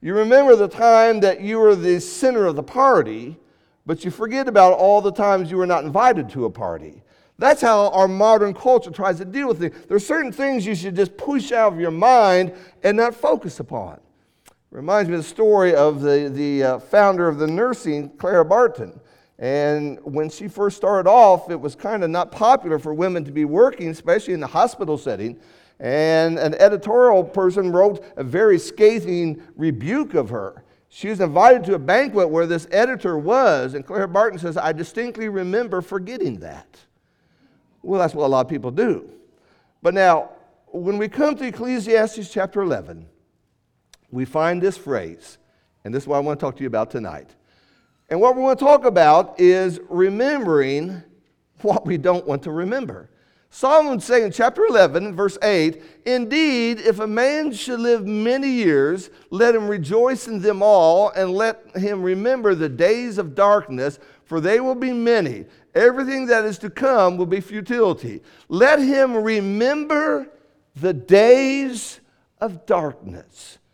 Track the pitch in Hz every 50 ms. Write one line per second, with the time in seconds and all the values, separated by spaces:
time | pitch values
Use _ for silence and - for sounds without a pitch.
0 | - - 185 208 220 220 240 269 277 277 240 214 202 190 - - 226 233 226 226
1 | 226 226 226 220 202 196 185 - 190 202 220 226 226 214 208 185 170 180 180 175
2 | 175 - - - - 262 254 233 202 180 156 139 139 - - 254 269 269 254 185
3 | 143 110 110 110 120 123 165 - _ _ _ _ _ _ _ _ _ - 165 160
4 | - 180 - - 214 214 226 269 269 262 226 208 185 185 185 - 180 196 202 208
5 | 196 202 180 - 208 202 196 190 185 160 175 185 185 180 180 165 139 156 - 190
6 | 233 254 247 190 - 113 - 135 120 110 92 - 113 90 85 80 76 78 76 -
7 | _ _ _ _ _ _ _ _ - 262 285 285 - 233 220 208 202 202 165 185
8 | 190 190 190 190 208 220 220 220 208 202 190 - - 254 254 233 233 - 160 -
9 | 202 196 185 160 196 185 190 269 285 262 226 160 175 160 - - - _ 180 208
10 | 202 - 302 320 311 262 196 - 269 277 269 247 185 202 220 170 170 196 185 175
11 | 202 185 - - - - 285 277 214 - 240 233 220 208 185 165 170 170 160 160
12 | 190 240 254 247 220 196 180 180 185 175 180 - - - _ _ - 190 202 208
13 | 226 240 226 - - 294 311 247 - 185 135 - 147 - 156 120 98 87 78 -
14 | _ _ _ _ _ _ _ _ _ _ _ _ _ _ - - 135 160 196 208
15 | 202 165 170 170 151 - - - 220 214 208 202 185 180 170 147 143 151 151 139
16 | 139 147 143 143 147 143 139 139 147 143 143 139 135 131 127 120 120 - - 208
17 | 208 202 190 180 175 170 156 143 151 156 160 180 226 254 254 - - 170 151 147
18 | 147 147 - - - 180 196 180 160 151 185 226 247 233 - - 113 90 85 -
19 | _ _ _ _ _ _ _ _ - 123 135 143 147 147 151 151 147 147 135 -
20 | - 151 139 147 156 156 156 - 190 214 - - 208 202 196 - 202 190 208 196
21 | 180 180 202 247 233 202 185 175 190 - 175 160 127 147 135 - - 196 220 214
22 | 185 165 160 175 180 - - - 214 226 262 269 262 175 160 151 131 156 151 151
23 | 175 190 185 175 156 139 143 151 151 143 147 180 233 269 - - 180 165 160 160
24 | - 160 170 214 214 - 185 165 147 127 - 160 208 240 - - 202 156 151 143
25 | - - 113 95 104 117 120 113 _ _ _ _ _ _ _ _ - 120 131 151
26 | 156 160 160 160 160 165 165 160 131 156 156 - 196 202 208 185 - 208 226 247
27 | 247 247 220 185 180 - - 196 190 185 180 202 190 180 170 175 190 208 202 165
28 | - - - - 139 127 123 175 220 220 196 165 160 - - - 214 214 226 226
29 | 170 175 180 175 170 165 151 151 - - - - 151 165 143 113 104 147 220 285
30 | 302 - - 165 131 101 120 113 98 95 - - - _ _ _ _ _ _ -
31 | - 196 220 185 190 165 143 170 196 247 254 247 180 170 196 170 135 127 185 226
32 | 277 277 208 208 185 165 151 165 170 165 170 165 160 - - 196 233 254 262 208
33 | - 196 170 151 147 165 226 262 269 220 165 139 127 131 131 143 135 - 180 208
34 | 196 190 170 196 214 233 190 175 160 170 160 165 139 151 160 156 165 - - -
35 | 233 240 226 214 220 214 202 190 185 180 185 220 247 226 180 185 170 - 202 196
36 | 185 185 247 247 185 156 117 92 78 82 73 69 - _ _ _ _ _ _ _
37 | _ _ _ _ _ _ _ _ _ _ _ _ _ _ _ _ _ 180 185 196
38 | 180 160 - 151 147 139 135 131 127 127 170 139 107 127 120 156 226 240 170 90
39 | - - - - _ _ _ _ _ _ _ _ _ _ _ _ _ 175 180 196
40 | 190 185 170 156 - - - - _ _ _ _ _ _ - 175 180 180 202 202
41 | 214 208 - - 294 302 302 294 269 254 190 - 226 247 254 247 202 214 220 220
42 | 214 220 - - 208 170 - 214 190 190 - 202 196 180 139 104 85 71 85 82
43 | 82 80 _ _ _ _ _ _ _ _ _ _ _ _ _ _ _ _ _ _
44 | _ _ 123 127 131 127 131 156 156 165 175 175 175 190 180 - - 143 135 110
45 | 90 82 85 - - - - _ _ _ _ _ _ _ _ _ _ 104 113 135
46 | 139 139 147 139 143 151 147 143 - 139 127 - 135 131 113 110 110 113 - 131
47 | 110 92 78 73 71 _ _ _ _ _ _ _ _ _ _ _ _ _ _ _
48 | _ _ 156 170 208 247 254 262 262 262 262 262 285 277 294 285 - 254 208 180
49 | 165 151 151 170 185 170 - - 180 180 180 185 190 185 170 160 - - - 175
50 | 185 196 196 208 247 277 302 285 247 180 160 147 135 131 139 143 156 180 190 175
51 | 160 _ _ _ _ _ _ _ _ _ _ _ - 208 196 208 - 160 185 165
52 | 135 180 180 180 - - 139 143 - 175 151 160 175 185 226 269 262 180 110 95
53 | 78 - _ _ _ _ _ _ _ _ _ - - 262 294 320 302 294 269 214
54 | - - 240 247 226 202 - - 226 247 254 - 415 453 254 220 190 160 135 170
55 | 190 208 185 165 202 196 - - - 214 208 180 156 160 160 - - - _ _
56 | _ - 247 254 240 220 262 302 320 302 269 240 233 233 240 220 - 220 214 185
57 | 214 214 208 226 247 269 294 302 311 302 247 202 - - 254 233 233 240 240 233
58 | 196 196 214 214 214 233 247 269 269 277 262 247 226 180 151 139 135 147 170 190
59 | 180 - - _ _ _ - 190 233 233 233 226 214 208 208 208 160 135 190 220
60 | 240 254 262 226 - - 226 202 180 208 208 196 202 214 214 190 165 160 165 180
61 | 208 208 - 180 190 185 185 196 220 226 220 220 - - _ 190 190 202 208 190
62 | 185 180 185 190 202 233 262 262 226 208 190 165 160 151 131 120 165 185 220 233
63 | 247 240 208 190 202 160 131 - 196 202 208 208 202 - 135 123 127 143 143 -
64 | - _ _ _ _ _ 160 165 151 180 214 233 254 262 262 247 247 262 247 240
65 | 233 233 233 226 185 143 123 101 - - _ _ _ _ _ - 208 240 254 262
66 | 269 254 269 262 262 240 233 226 214 214 202 - - 214 - - 262 269 262 233
67 | 196 180 180 180 180 170 180 202 185 - 202 214 196 - 240 240 226 196 165 -
68 | - 120 104 104 _ _ _ _ _ _ 160 180 226 269 302 302 277 262 277 269
69 | 269 262 240 226 214 220 220 214 196 196 196 208 233 254 285 302 302 294 320 294
70 | 302 311 302 285 269 - _ _ _ _ _ _ _ _ _ 139 139 185 185 143
71 | 123 - 185 196 214 233 247 262 269 269 269 277 277 262 247 220 - - - -
72 | _ _ _ _ _ _ _ _ 208 226 185 165 _ - 202 180 160 147 127 -
73 | - 95 87 85 - _ _ _ - - - _ _ _